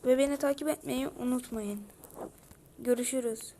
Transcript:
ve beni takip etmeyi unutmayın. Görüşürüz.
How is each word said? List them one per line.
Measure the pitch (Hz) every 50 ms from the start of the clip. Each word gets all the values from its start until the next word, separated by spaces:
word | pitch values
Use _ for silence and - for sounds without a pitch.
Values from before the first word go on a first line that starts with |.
| -
ve | 247 254
beni | 254 277 277 285
takip | 277 - 277 277 285 294
etmeyi | 302 302 302 - 285 254 254 269
unutmayın. | 269 - - 247 247 254 247 247 - 233 220 214 202 208 208 202 202 - - - - - - - - - - - - - - - - - -
Görüşürüz. | - 247 247 233 247 - 269 262 240 233 220 226 - - -